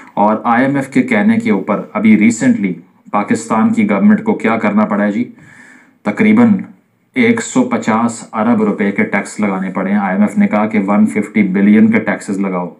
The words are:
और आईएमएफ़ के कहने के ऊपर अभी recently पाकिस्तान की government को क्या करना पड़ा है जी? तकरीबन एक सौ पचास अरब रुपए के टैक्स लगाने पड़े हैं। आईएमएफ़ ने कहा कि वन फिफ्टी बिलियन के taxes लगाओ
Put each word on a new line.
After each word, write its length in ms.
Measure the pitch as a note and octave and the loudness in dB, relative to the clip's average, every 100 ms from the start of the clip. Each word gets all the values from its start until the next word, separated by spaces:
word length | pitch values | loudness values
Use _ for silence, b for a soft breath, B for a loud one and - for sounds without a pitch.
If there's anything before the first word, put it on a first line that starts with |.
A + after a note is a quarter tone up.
| B F#3 | B 0
और 260 | G#2+ G#2+ A#2+ | 0 0 0
आईएमएफ़ 460 | A#2 C3+ C#3 C3 | 0 0 -2 -2
के 100 | B2+ | -2
कहने 360 | - G#2+ G#2 A2+ | 0 2 2 2
के 140 | A2+ | 0
ऊपर 400 | G2 G2+ F#2+ - G#2+ | -2 -2 -6 -6 0
अभी 220 | A2 G#2 | 4 4
recently 560 | A2 - C3 G#2+ G2 E2+ - _ - | 4 2 0 0 -2 -6 -14 _ -6
पाकिस्तान 580 | G#3 G3+ - - A2 A2+ | -4 -2 -4 -2 0 0
की 120 | A2+ | 2
government 400 | G2+ G2 G#2 G#2+ | 0 2 4 4
को 100 | A2 | 0
क्या 240 | G2 A2 A2+ | -2 -2 -2
करना 280 | G#2+ G#2 G#2+ | 0 0 0
पड़ा 180 | G#2 | 0
है 80 | G#2 | -2
जी? 220 | G#2+ - - B B B B B B G#2+ | -2 -6 -10 B B B B B B -6
तकरीबन 600 | - G#2+ A2 A#2 F#2+ - - _ _ _ C3 | 0 2 4 4 2 -2 -16 _ _ _ 0
एक 240 | A2+ - | 0 0
सौ 220 | - C3 | -2 -2
पचास 680 | B2 A2+ A#2 A2 A#2 - - | 0 -2 -2 0 -2 -6 -8
अरब 280 | A2 A#2 A2 | -4 0 0
रुपए 300 | G#2 F#2 G2+ | 0 -2 -2
के 120 | G2+ | -2
टैक्स 360 | G#2 G2+ G2 - | -2 -4 -6 -6
लगाने 300 | G#2 F#2+ F#2+ | -4 -4 -6
पड़े 220 | F#2+ F#2+ | -6 -2
हैं। 80 | G#2 | -2
आईएमएफ़ 380 | F#2+ F#2+ G#2 G#2+ | -2 0 0 0
ने 100 | G2+ | 0
कहा 200 | G#2 G#2+ | 0 -2
कि 120 | G#2 | -2
वन 260 | G2 G#2 G#2+ | 0 2 2
फिफ्टी 380 | A2 - A2 | 0 -2 0
बिलियन 480 | F#2 G2 G2+ A2 A2 | 0 2 4 6 4
के 80 | A2+ | 2
taxes 400 | G2+ F#2 - F#2+ | -2 -6 -6 -6
लगाओ 360 | G2 F2+ F2 | -4 -4 -8